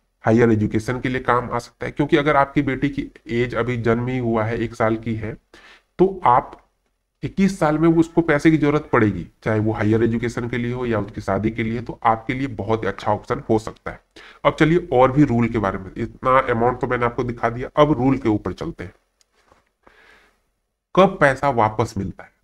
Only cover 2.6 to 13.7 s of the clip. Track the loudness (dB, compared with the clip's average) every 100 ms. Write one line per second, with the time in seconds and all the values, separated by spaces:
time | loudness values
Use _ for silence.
2.6 | -2 -2 -4 -4 -10 -12 -6 -4 -2 -2
3.6 | -4 -2 0 0 -2 -2 -2 0 -2 -4
4.6 | -4 -2 0 0 -4 -6 -8 -12 _ -20
5.6 | -20 -20 _ 0 0 2 2 2 0 -12
6.6 | _ _ _ _ _ _ -8 0 0 2
7.6 | 0 2 4 4 2 2 2 4 4 4
8.6 | 2 0 0 2 2 0 -8 _ -2 0
9.6 | 0 0 2 2 2 0 -4 -4 -4 -4
10.6 | -4 -4 -2 -2 -4 -8 -4 -2 -2 -2
11.6 | -6 -6 -8 -4 -2 -2 -4 -6 -6 -6
12.6 | -4 -2 -4 -6 -4 -4 -4 -6 -2 -2
13.6 | -2